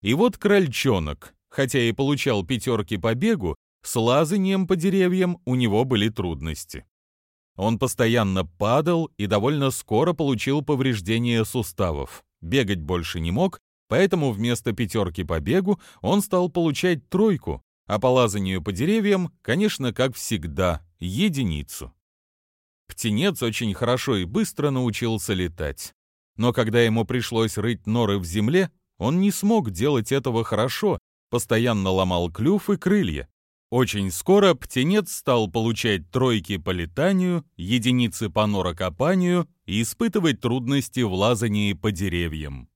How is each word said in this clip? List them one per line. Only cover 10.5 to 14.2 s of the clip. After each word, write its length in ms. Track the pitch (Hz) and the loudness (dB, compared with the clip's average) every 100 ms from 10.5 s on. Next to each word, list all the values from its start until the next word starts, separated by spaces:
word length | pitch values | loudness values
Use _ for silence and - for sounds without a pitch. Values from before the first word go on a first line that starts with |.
| 143 | -2
повреждение 840 | 139 143 131 110 90 113 120 117 | 0 0 0 0 -2 -2 2 0
суставов. 800 | 110 127 107 - 92 73 67 - _ _ | 0 -2 -6 -2 -2 -2 -8 -12 _ _
Бегать 380 | 82 123 107 95 | -2 0 0 -2
больше 400 | 76 90 82 90 | -2 -4 -4 -4
не 120 | 82 | -2
мог, 280 | 95 185 - _ _ _ | 0 -2 -4 _ _ _
поэтому 420 | 113 175 180 | 2 2 2